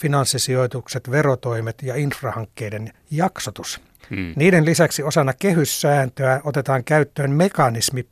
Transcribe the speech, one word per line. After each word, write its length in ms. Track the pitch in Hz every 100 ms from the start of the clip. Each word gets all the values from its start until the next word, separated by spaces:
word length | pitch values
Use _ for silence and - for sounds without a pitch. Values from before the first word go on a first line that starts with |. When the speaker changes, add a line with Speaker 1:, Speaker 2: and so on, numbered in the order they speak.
Speaker 1:
finanssisijoitukset, 1120 | 151 143 127 127 - 127 127 127 - 127 -
verotoimet 720 | 139 147 127 123 113 113 -
ja 120 | 131 127
infrahankkeiden 960 | 143 - 123 110 113 - 107 107 110 - -
jaksotus. 680 | 147 185 - - - - - _ _ -
Speaker 2:
Hmm. 240 | - 90 107
Speaker 1:
Niiden 300 | 170 180 156
lisäksi 380 | 165 156 -
osana 300 | 147 160 135
kehyssääntöä 1080 | - 196 165 143 - 151 143 127 - 131 131
otetaan 400 | 147 139 135 131
käyttöön 480 | 120 156 143 - 139
mekanismi 720 | 143 190 - 131 113 - 127 -